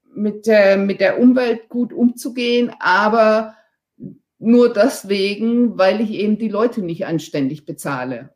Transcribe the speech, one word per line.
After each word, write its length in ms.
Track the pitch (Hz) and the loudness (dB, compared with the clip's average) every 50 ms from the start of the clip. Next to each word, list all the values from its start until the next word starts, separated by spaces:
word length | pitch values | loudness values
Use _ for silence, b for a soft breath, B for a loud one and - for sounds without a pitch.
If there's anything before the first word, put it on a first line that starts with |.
| _ _ | _ _
mit 360 | - - 208 208 208 214 208 226 | -8 -6 -4 -4 -6 -4 0 2
der, 280 | 214 208 196 196 196 | 4 4 6 4 4
mit 240 | 196 196 202 185 - | 2 0 -2 -2 0
der 200 | 190 185 - - | 0 0 2 4
Umwelt 480 | 247 254 247 254 247 233 233 233 - _ | 4 4 4 4 2 0 -2 -4 -8 _
gut 240 | - 240 240 226 | -6 -6 -6 -6
umzugehen, 800 | - - 240 240 - - - 269 240 254 240 240 240 240 240 - - - | -2 0 0 0 0 -4 -10 -10 -6 -4 -2 0 0 0 0 -2 -4 -4
aber 760 | - 175 180 196 214 214 220 226 220 220 214 220 220 B B B B B B _ _ _ _ _ - 180 - _ _ _ _ _ | -2 0 2 2 2 2 4 4 4 4 4 2 -2 B B B B B B _ _ _ _ _ -18 -18 -18 _ _ _ _ _
nur 320 | - 226 240 240 240 233 | 2 4 6 6 6 4
deswegen, 1080 | 233 208 208 269 - - - 196 202 196 190 202 202 202 226 233 233 240 240 220 180 170 | 4 2 0 0 0 -4 -6 -4 -2 -2 -2 -2 -2 -2 -2 0 2 2 0 0 2 2
weil 220 | 185 190 208 214 | 2 2 2 0
ich 100 | 233 208 | -2 -4
eben 280 | 220 180 208 214 214 208 | -4 -4 -2 -2 -2 -2
die 100 | 226 208 | -2 -4
Leute 340 | 202 208 233 240 - 220 | -2 -2 -2 -2 -2 -4
nicht 240 | 180 170 165 - - | -6 -6 -6 -8 -6
anständig 580 | 151 170 156 - - - 147 135 131 156 151 - | -6 -6 -6 -6 -6 -6 -4 -4 -4 -6 -8 -12
bezahle 640 | - 156 - - 147 139 127 127 127 123 117 135 - _ | -14 -14 -10 -8 -8 -8 -6 -6 -8 -10 -12 -14 -18 _